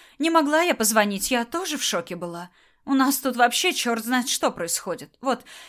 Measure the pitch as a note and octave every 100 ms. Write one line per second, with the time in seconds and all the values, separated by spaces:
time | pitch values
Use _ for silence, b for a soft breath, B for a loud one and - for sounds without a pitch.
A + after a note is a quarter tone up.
0 | B B D#4+ E4 C#4+ D#4 F4 A#3 A3 A3
1 | G#3 G3 - B3 A#3 E4+ F#4 D4 - F#3
2 | E3+ F3 F3 E3+ F3+ b b b b C4+
3 | C4+ C#4 C4+ A#3 A#3+ - F4+ - B3 A3+
4 | A3 B3+ C4 - C#4 - E3 - G3 E3
5 | D3 _ C4 B3 - B